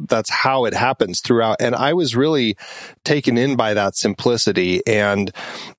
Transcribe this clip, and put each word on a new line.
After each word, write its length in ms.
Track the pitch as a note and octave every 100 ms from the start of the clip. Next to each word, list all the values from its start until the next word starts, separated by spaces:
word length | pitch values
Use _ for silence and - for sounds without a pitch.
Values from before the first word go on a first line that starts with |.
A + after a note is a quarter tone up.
| D2
that's 200 | A2+ -
how 360 | - C3 C3+
it 100 | A#2
happens 460 | F2+ B2 B2+ G2+ F2
throughout. 420 | - A#2 A2+ G#2+
And 120 | B2
I 200 | B2 C3+
was 220 | F3 C#3+ A2+
really 400 | D3 D3+ A2+ G2+ - - - -
taken 340 | - D3 C#3 A#2
in 180 | C3+ B2+
by 160 | A2
that 220 | G#2+ G2
simplicity, 920 | - G#2+ G2 B2 A#2 - G2 - F#2
and 460 | G#2+ G#2+ G#2 G2+ G2 - - - -